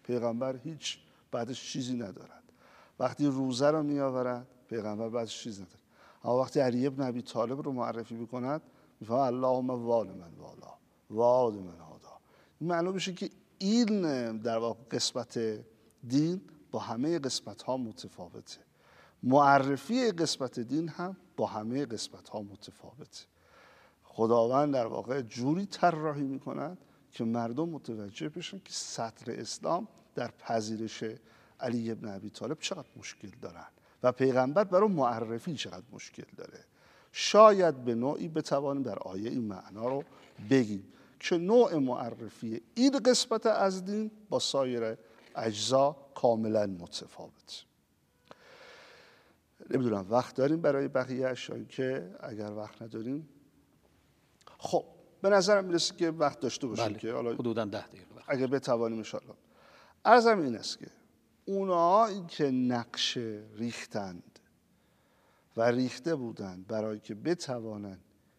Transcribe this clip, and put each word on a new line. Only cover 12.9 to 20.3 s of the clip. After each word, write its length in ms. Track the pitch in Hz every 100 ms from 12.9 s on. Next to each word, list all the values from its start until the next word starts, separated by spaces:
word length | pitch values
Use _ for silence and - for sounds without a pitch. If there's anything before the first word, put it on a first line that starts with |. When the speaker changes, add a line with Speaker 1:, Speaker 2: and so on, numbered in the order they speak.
Speaker 1:
می‌شه 200 | 190 190
که 160 | 180 196 - _ _
این، 800 | 190 233 220 208 165 131 117 110
در 200 | 113 113
واقع، 220 | 117 101 -
قسمت 480 | 143 - 127 117 120 113 107 - _ _ _ 120
دین 340 | 135 160 185 - - -
با 80 | 113
همه 400 | 104 117 151 170
قسمت‌ها 580 | 135 - - 98 - 131
متفاوته. 840 | 117 - 101 - 76 110 - - _ _ _ - - _
معرفی 880 | 123 139 143 139 135 135 - 247 233
قسمت 480 | 170 156